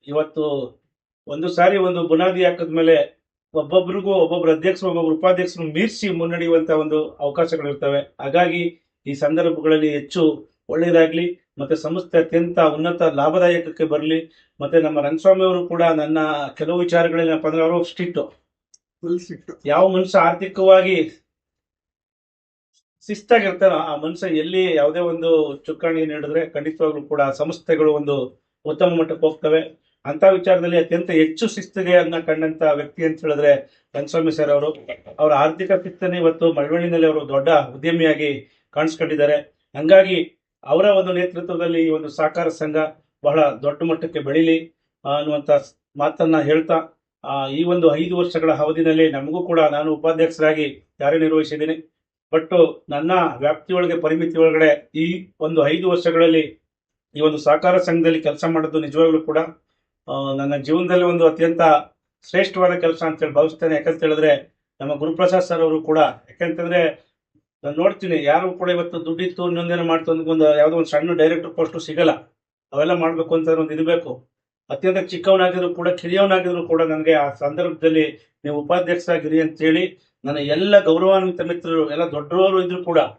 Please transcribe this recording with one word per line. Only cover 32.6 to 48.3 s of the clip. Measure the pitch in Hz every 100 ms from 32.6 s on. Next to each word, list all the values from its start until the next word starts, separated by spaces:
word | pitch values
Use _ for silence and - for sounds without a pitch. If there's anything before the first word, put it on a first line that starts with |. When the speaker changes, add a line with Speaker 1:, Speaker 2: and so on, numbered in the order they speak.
Speaker 1:
ವ್ಯಕ್ತಿ | 156 143 143 -
ಅಂತ | 160 160
ಹೇಳಿದ್ರೆ | 160 147 147 139 139 _ _ 139
ರಂಗಸ್ವಾಮಿ | 147 165 160
ಸರ್ | 156 147
ಅವರು. | 143 151 156 - - - -
ಅವರ | 151
ಆರ್ಥಿಕ | 143 156 160 185
ಶಿಸ್ತನ್ನೇ | 190 180 - 180 180
ಇವತ್ತು | 165 160 165
ಮಳವಳ್ಳಿನಲ್ಲಿ | 147 143 165 175 165 160
ಅವರು | 151 139
ದೊಡ್ಡ | 185 170
ಉದ್ಯಮಿಯಾಗಿ | 151 131 135 156 170 160 147 147 139 - _ _
ಕಾಣಿಸ್ಕೊಂಡಿದ್ದಾರೆ. | 147 156 156 156 151 147 147 - _ _ 139
ಹಂಗಾಗಿ | 156 190 190 180 - _ _ _
ಅವರ | 131 160
ಒಂದು | 202 190 185
ನೇತೃತ್ವದಲ್ಲಿ | 180 180 170 170 170 170 165
ಈ | 165
ಒಂದು | 156 151
ಸಹಕಾರ | - 151 170 165
ಸಂಘ | - 156 156 156 - _ _
ಬಹಳ | 147 156 147 113
ದೊಡ್ಡ | 143 147
ಮಟ್ಟಕ್ಕೆ | 165 160 160 156
ಬೆಳೀಲಿ, | 139 151 165 165 165 _ _ _
ಆ, | 143 143
ಅನ್ನುವಂಥ | 151 147 143
ಸ್-, | 143 139 _ _ 143
ಮಾತನ್ನ | 147 - 165 160
ಹೇಳ್ತಾ, | 139 160 160 160 - _ _ _
ಆ, | 135 139 135
ಈ | 143
ಒಂದು | 175 175 165 147
ಐದು | 175 180
ವರ್ಷಗಳ | 170